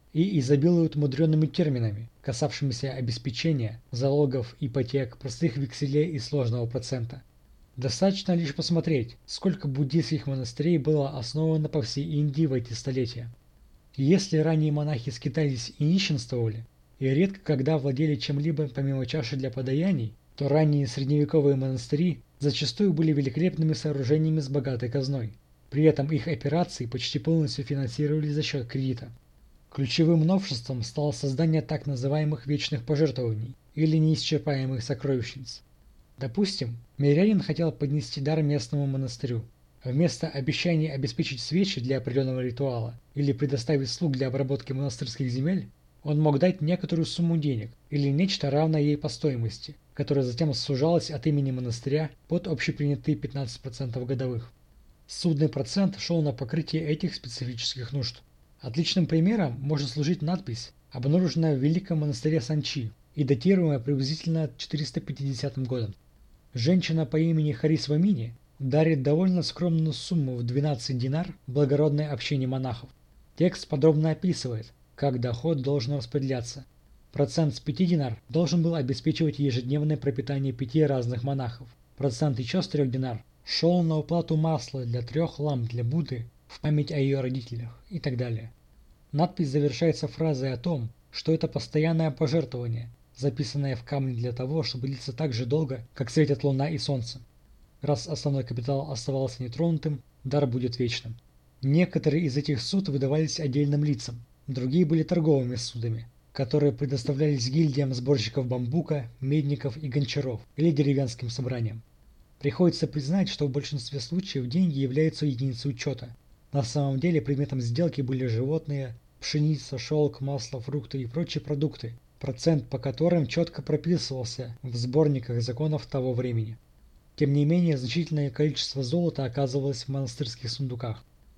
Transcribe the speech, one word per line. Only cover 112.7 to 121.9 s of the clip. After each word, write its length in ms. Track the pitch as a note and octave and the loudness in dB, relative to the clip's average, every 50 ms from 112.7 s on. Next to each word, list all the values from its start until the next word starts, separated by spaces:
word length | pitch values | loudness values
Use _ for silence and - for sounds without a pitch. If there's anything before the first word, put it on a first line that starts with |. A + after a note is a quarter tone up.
| E3 - D#3+ | 4 2 -2
признать, 420 | - - D3+ C3 C#3 F3+ G3 F3 - | -2 -2 -2 -2 0 2 2 2 0
что 180 | - - D3 | 0 -2 -2
в 40 | C#3 | -2
большинстве 500 | B2+ D3 C#3 - D3 C3 - - C#3+ C3+ | 0 -2 -4 -4 -4 -6 -6 -6 -8 -8
случаев 460 | A2+ - E3+ F#3 F#3+ - - C#3 B2 | -6 -4 -4 -4 -4 -2 -4 -4 -4
деньги 320 | B2 C#3 F3+ F#3+ E3+ C#3 C3+ | 0 0 2 2 2 2 0
являются 460 | C3+ B2 C3 D3 D#3+ D#3+ D#3 - D3+ | 0 0 2 2 2 2 2 0 0
единицей 460 | D3 B2+ A#2 C3+ C3+ A#2+ - - C#3+ | 0 0 0 -2 -4 -4 -4 -4 -6
учета. 420 | A2+ - - C#3+ B2+ - - - - - _ - - _ _ _ - | -4 -4 -4 -4 -4 -6 -8 -14 -18 -20 _ -20 -20 _ _ _ -2
На 100 | C#3 C3 | -2 -2
самом 360 | - - D3 C#3 C#3 C3+ C3 | 0 0 0 0 0 0 0
деле 220 | D#3 F3+ E3 D3 | 2 2 2 2
предметом 400 | A2+ C#3 C#3+ C3 C#3+ - C3+ B2+ | 2 0 0 0 -2 -2 -2 -2
сделки 400 | A#2+ A#2 A#2+ D3+ F3 D#3+ - C#3+ | -2 0 0 2 0 0 0 -2
были 240 | C3 A#2+ C3+ B2+ C3 | -2 -2 -2 -2 0
животные, 720 | A#2+ A2+ A2+ C3 C#3 D#3+ D#3+ D#3+ C#3+ C#3+ C#3 C3+ A#2+ A#2 - _ _ _ - | 0 0 0 0 0 -2 -2 -2 -4 -6 -6 -6 -8 -10 -14 _ _ _ -12
пшеница, 560 | - - - D3+ D3+ D#3 D3+ C3+ - - C#3 | -6 -2 0 2 2 2 2 0 -4 -6 -8
шелк, 420 | A#2+ - - D#3 D3+ D3+ C#3+ D3 - | -6 -4 0 2 2 2 2 0 -2
масло, 400 | C3+ C3+ C#3 B2+ - - C3+ B2 | -6 -4 -4 -4 -6 -6 -8 -8
фрукты 420 | A2+ C#3 C#3+ D3 - - - C3+ | -6 -4 -4 -4 -4 -4 -6 -6
и 40 | B2 | -6
прочие 360 | A#2 A#2+ E3 E3+ - - D3+ | -4 -4 -4 -4 -2 -4 -6
продукты, 520 | - - D3+ C#3 D3+ C3 - - - A#2 | -4 -4 -2 0 -2 -2 -4 -6 -12 -12